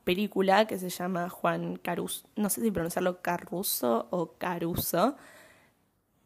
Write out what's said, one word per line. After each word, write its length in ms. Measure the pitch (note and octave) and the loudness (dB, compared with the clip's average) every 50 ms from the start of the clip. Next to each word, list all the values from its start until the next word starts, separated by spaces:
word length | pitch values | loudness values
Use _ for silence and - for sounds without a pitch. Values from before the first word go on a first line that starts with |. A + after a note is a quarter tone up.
| - | -2
película, 600 | - F3+ F#3+ G#3 G3+ - F#3+ F#3+ F#3 F#3+ G3+ A3 | 0 0 2 0 0 2 2 4 6 6 6 6
que 120 | A3 G#3+ | 4 0
se 120 | F#3 F#3 F3+ | -6 -6 -6
llama 400 | - - F3+ F#3 F#3+ F3 F3 F#3 | -6 -4 -4 -2 -2 -2 -2 -4
Juan 480 | - - - E3+ E3 E3+ E3+ E3+ F3+ | -4 -2 0 0 0 0 -2 -4 -6
Carus-, 480 | - - F3+ F3 E3 E3+ F#3+ - - - _ - | -6 -4 -4 -4 -4 -4 -6 -8 -10 -12 _ -4
no 140 | G#3+ G#3+ F#3+ | -2 0 0
sé 120 | - - | 0 0
si 100 | A#3 A3+ | 0 0
pronunciarlo 500 | F#3+ E3+ E3 E3+ - - F#3 F3+ F3+ - | 0 0 -2 -2 -2 0 0 0 0 -2
Caruso 840 | - F3+ F3 F3 - - - F3 G3+ - - - C4 B3 A3+ A3+ - - | -2 -2 -2 -2 -4 -6 -6 -4 -4 -4 -2 0 2 2 2 2 0 -2
o 220 | - F3+ E3 - - | -2 -2 -2 -4 -6
Caruso, 800 | - - F3+ F3 E3+ E3+ E3+ F3 - - - - E3 F#3+ C4 D4 - - - - - - - - _ _ _ _ _ _ _ _ _ _ _ _ _ _ | -6 -4 -4 -2 -2 -2 -2 -2 -2 -2 0 2 2 2 2 2 -2 -10 -20 -20 -20 -20 -20 -20 _ _ _ _ _ _ _ _ _ _ _ _ _ _